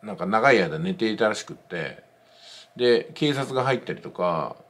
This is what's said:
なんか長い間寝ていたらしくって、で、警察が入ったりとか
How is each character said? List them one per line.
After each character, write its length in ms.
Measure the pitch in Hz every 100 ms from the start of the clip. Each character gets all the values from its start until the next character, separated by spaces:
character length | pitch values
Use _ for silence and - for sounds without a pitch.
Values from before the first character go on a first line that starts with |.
な 120 | 107
ん 40 | 95
か 80 | 92
長 260 | 110 131
い 100 | 120
間 160 | 87 78
寝 160 | 82
て 160 | 185 110
い 80 | 107
た 120 | 110
ら 60 | 104
し 80 |
く 100 | -
っ 20 | -
て、 480 | _ 87 71 - _ _ _ _ - - - -
で、 360 | 123 117 -
警 200 | - 151
察 220 | 139 127 131
が 80 |
入 140 | 131 123
っ 20 |
た 120 | -
り 80 | 80
と 80 | -
か 480 | - 87 82 67 - -